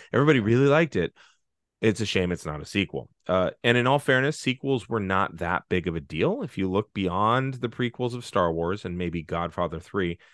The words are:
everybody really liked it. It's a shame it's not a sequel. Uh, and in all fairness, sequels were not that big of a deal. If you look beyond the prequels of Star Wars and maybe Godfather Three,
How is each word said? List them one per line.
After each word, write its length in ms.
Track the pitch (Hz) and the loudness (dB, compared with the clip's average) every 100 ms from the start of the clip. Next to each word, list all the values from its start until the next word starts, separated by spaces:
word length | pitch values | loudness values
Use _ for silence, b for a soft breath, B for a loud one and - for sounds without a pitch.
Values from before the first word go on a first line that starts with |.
| B | B
everybody 260 | 117 143 139 | 2 4 4
really 280 | 104 117 139 | 4 4 6
liked 260 | 147 165 | 4 2
it. 200 | 107 85 b b b _ _ _ _ | 0 -2 b b b _ _ _ _
It's 220 | 110 98 | 0 0
a 40 | 107 | 0
shame 240 | 98 90 | 0 0
it's 140 | 87 78 | -2 -6
not 140 | 76 | -10
a 60 | 73 | -4
sequel. 420 | 98 92 69 - _ - | -2 -2 -4 -10 _ -2
Uh, 240 | 92 90 - | 0 2 0
and 120 | 120 120 | 2 4
in 100 | 123 | 4
all 120 | 143 | 2
fairness, 400 | - 131 135 156 | 4 2 2 -2
sequels 500 | - 127 139 131 - | -4 -4 -2 -2 -2
were 120 | 117 | -4
not 380 | 95 95 98 82 | 0 0 0 -2
that 260 | 85 87 - | -2 -2 0
big 200 | 92 87 | -2 -2
of 80 | 82 | -6
a 40 | |
deal. 420 | 69 78 117 233 | -6 -2 -2 -2
If 160 | 185 - | -6 -4
you 120 | 95 | -2
look 220 | 92 113 | -2 -2
beyond 640 | - 92 87 107 120 131 | -4 -4 0 0 0 -2
the 160 | 131 120 | -4 -6
prequels 440 | - 123 - 123 | -4 -4 -2 -6
of 100 | 123 | -6
Star 280 | - 101 87 | -4 0 2
Wars 320 | 82 85 98 | 0 -2 -4
and 140 | 98 87 | -6 -6
maybe 240 | 87 85 | -4 -4
Godfather 580 | 76 85 85 87 87 80 | -6 -4 -4 -4 -4 -6
Three, 380 | - 101 90 85 b | -6 -4 -2 -4 b